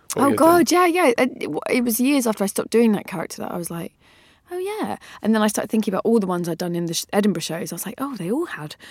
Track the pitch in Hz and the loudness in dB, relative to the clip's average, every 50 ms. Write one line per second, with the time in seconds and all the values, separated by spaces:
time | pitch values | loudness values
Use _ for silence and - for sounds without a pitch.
0 | _ - - - 269 277 214 - 294 330 349 349 302 - 320 349 359 349 320 370 | _ -8 -2 0 2 2 4 6 6 6 6 6 4 4 4 4 4 4 4 4
1 | 349 269 - - 269 254 - - - - - - - - - 254 240 247 214 - | 4 4 4 2 0 0 -2 -6 -8 -6 -6 -6 -4 -2 0 0 0 0 0 2
2 | 247 269 294 277 233 233 214 - 196 196 - - - - - 220 240 226 208 170 | 2 2 2 2 2 0 0 0 -2 -2 -2 -4 -4 2 4 4 6 6 4 2
3 | - - - 160 - - - - - - - 175 170 - 170 170 175 - _ _ | -2 -6 -8 -8 -8 -8 -10 -10 -10 -8 -6 -6 -8 -8 -8 -10 -10 -12 _ _
4 | _ _ _ _ _ _ _ _ _ - 359 359 370 403 427 427 311 - 104 - | _ _ _ _ _ _ _ _ _ -10 -8 -6 -6 -6 -4 -6 -4 -6 -6 -8
5 | - - - - - 214 220 214 214 214 - - - 208 - 220 208 - 185 180 | -10 -20 -16 -6 0 0 2 4 2 2 0 -2 -4 -2 -2 0 0 0 -2 -2
6 | - - 226 233 196 180 180 175 175 170 165 - 180 175 175 170 175 165 170 - | 0 2 2 2 2 2 -2 -2 -2 -4 -4 -4 -4 -4 -4 -4 -4 -4 -4 -6
7 | - - - 202 202 214 180 170 - - 156 170 156 160 170 175 - 190 - - | -6 0 0 2 2 2 0 0 -4 -6 -6 -8 -8 -8 -8 -10 -10 -10 -8 -8
8 | 269 277 269 196 170 175 226 302 349 - - - 151 156 - - - - | -8 -8 -8 -8 -6 -4 -2 -4 -4 -6 -8 -12 -12 -12 -14 -16 -18 -20